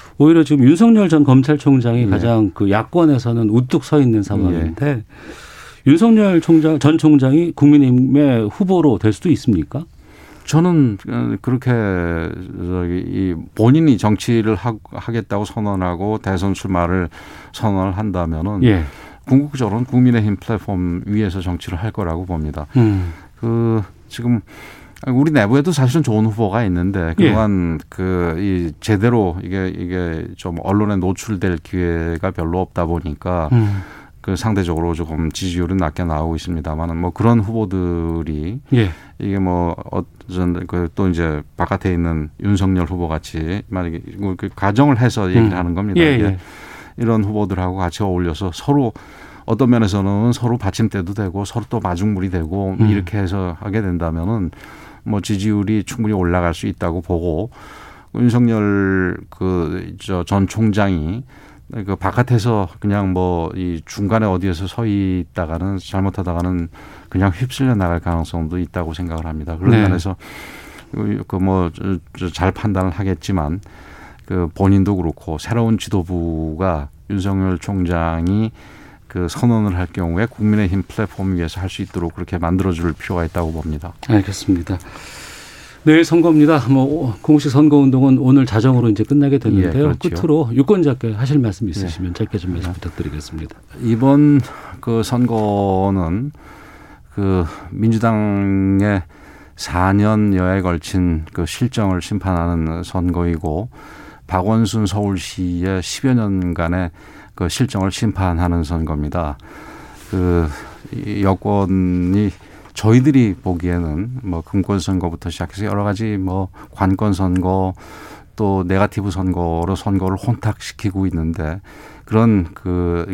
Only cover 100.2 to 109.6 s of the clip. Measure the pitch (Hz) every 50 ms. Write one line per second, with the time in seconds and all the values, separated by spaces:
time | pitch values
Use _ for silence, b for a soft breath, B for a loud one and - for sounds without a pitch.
100.2 | 107 104 98 92 92 90 95 98 90 92 85 82 - - - 95 90 87 82 80
101.2 | 78 - - - 85 78 - - 127 117 - - 107 98 92 90 85 - 104 101
102.2 | 87 95 90 85 85 85 87 85 80 80 80 85 85 - - 92 87 90 87 87
103.2 | 87 87 85 80 82 82 76 85 107 123 B B B B B B B B B B
104.2 | B B - 92 90 101 113 113 113 101 - 113 107 95 98 104 104 101 98 90
105.2 | 82 - - - 92 90 87 87 87 95 95 92 90 - - - - 135 127 120
106.2 | 110 104 98 95 90 90 85 - 85 82 87 92 90 85 - B B B B B
107.2 | B B B - 92 87 - - 131 - - 101 95 98 - - - 110 98 95
108.2 | 95 90 87 82 87 87 87 85 82 71 87 82 80 78 80 73 76 76 - 90
109.2 | 82 73 71 - B B B B